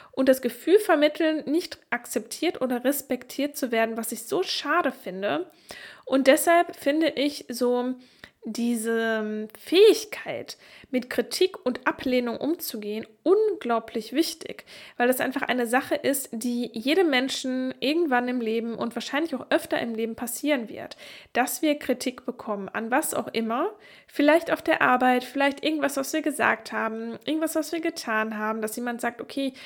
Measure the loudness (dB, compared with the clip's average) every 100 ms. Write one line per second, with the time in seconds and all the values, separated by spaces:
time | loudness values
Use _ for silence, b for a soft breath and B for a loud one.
0 | B 2 4 4 2 -2 4 6 6 4
1 | 4 4 0 0 0 -2 -2 -10 _ -6
2 | -4 -6 -6 -4 -4 -2 -2 0 0 -2
3 | -2 -6 -6 -4 -4 -4 -2 0 0 -2
4 | -6 -8 -4 -2 -2 -4 0 0 0 -4
5 | -8 -4 -2 -2 -4 B B B B B
6 | 0 4 6 6 6 4 4 0 0 2
7 | 2 2 -2 -2 -8 -2 0 0 -2 -6
8 | B B B _ -10 -2 0 0 0 0
9 | 0 0 -2 -6 -8 -12 2 8 8 8
10 | 0 -10 -8 -8 -10 -14 B B B -4
11 | -2 -2 -2 2 0 2 -4 -2 -2 -2
12 | 0 0 0 -2 -2 -4 -6 -8 -6 -8
13 | -8 _ 2 4 4 0 0 -2 -2 -6
14 | -2 0 0 -4 -12 -14 B B B 0
15 | 2 2 0 -2 -2 0 0 0 0 0
16 | 0 0 -4 -6 -4 -2 -4 -4 0 4
17 | 4 2 0 -2 -4 -2 -4 -2 0 2
18 | 2 2 2 -2 -2 -2 -2 -4 -4 -4
19 | -4 -2 -2 -4 0 -2 0 -4 -4 -4
20 | -4 -4 -8 -4 0 0 -2 -10 -14 B
21 | B B B -2 0 0 0 2 0 -2
22 | -4 -6 -8 -10 -8 -6 -6 -6 0 0
23 | 0 -2 -4 -4 -2 -2 -4 -6 B B
24 | B 2 6 6 4 -2 2 2 4 4
25 | 4 2 0 0 0 0 -2 0 0 -2
26 | -2 -2 -2 2 2 2 -2 -4 -4 -4
27 | -8 -8 -4 -2 0 -2 -2 -2 -4 -4
28 | -2 0 0 -2 -4 -2 -4 -4 -6 -4
29 | -4 -6 -8 -4 -4 -6